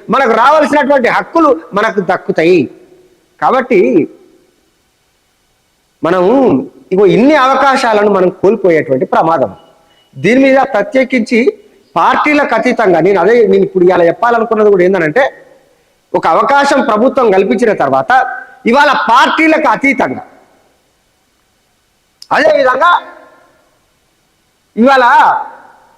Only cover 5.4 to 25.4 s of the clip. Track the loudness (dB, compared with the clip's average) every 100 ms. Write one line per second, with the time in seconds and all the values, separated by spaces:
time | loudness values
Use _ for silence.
5.4 | _ _ _ _ _ -6 -2 0 2 2
6.4 | 2 0 -4 -14 -6 0 2 2 2 2
7.4 | 2 0 0 0 0 0 0 0 -2 -2
8.4 | -2 0 0 0 -2 -4 -2 -2 0 -2
9.4 | -4 -8 _ _ _ _ _ -6 -2 2
10.4 | 2 2 0 -4 -2 -4 -2 -4 -2 -2
11.4 | -2 -4 _ _ _ -2 0 0 0 0
12.4 | 0 -2 -2 -2 0 2 0 0 2 2
13.4 | 2 2 0 2 2 2 0 0 -2 -2
14.4 | -2 0 0 2 0 0 -2 -2 -2 -4
15.4 | -20 _ _ _ _ _ _ -4 0 0
16.4 | 2 0 0 0 -2 0 0 0 0 0
17.4 | 0 0 -2 0 -2 -2 0 0 -2 -8
18.4 | -16 -8 -2 2 2 0 0 2 2 0
19.4 | 0 0 0 -2 -2 -2 -4 -8 -16 -20
20.4 | _ _ _ _ _ _ _ _ _ _
21.4 | _ _ _ _ _ _ _ _ -4 0
22.4 | 0 0 0 0 0 0 -4 -20 -20 _
23.4 | _ _ _ _ _ _ _ _ _ _
24.4 | _ _ _ 0 2 4 4 4 2 0